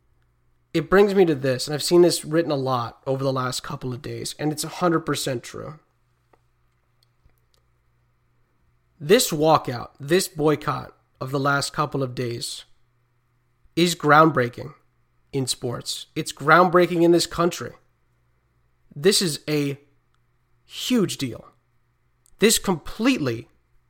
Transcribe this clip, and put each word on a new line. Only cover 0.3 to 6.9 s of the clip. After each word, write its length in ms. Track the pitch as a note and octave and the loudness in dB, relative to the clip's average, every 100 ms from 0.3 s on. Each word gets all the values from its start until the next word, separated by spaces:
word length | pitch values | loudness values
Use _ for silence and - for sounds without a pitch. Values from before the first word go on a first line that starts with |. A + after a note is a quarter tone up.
| _ _ _ _ | _ _ _ _
It 160 | E3 D#3 | -4 2
brings 260 | F#3+ G#3 G3 | 4 4 6
me 100 | E3+ | 4
to 100 | C3+ | 2
this, 320 | C3+ B2 - | 0 -2 -4
and 60 | |
I've 100 | D3 | -4
seen 200 | - F3 | 4 6
this 200 | E3+ - | 6 4
written 280 | D3+ D#3+ E3 | -2 -2 0
a 40 | C#3 | -2
lot 460 | C3 B2 A#2 - C#3 | -2 -2 -4 -8 -6
over 160 | C3+ | -2
the 100 | C3+ | -2
last 300 | C3 B2+ - | -2 -4 -6
couple 280 | - D3 B2+ | -10 -10 -10
of 100 | A#2+ | -10
days, 340 | A#2 A#2 - - | -10 -10 -10 -6
and 140 | D3+ | -6
it's 120 | D3 | -6
a 60 | D#3+ | -8
hundred 320 | - F3+ D#3+ | -4 0 0
percent 400 | E3 C#3 C#3+ A#2+ | -2 -4 -4 -8
true. 380 | - G#2+ - D3+ _ _ _ _ _ _ _ _ _ _ _ | -10 -14 -14 -16 _ _ _ _ _ _ _ _ _ _ _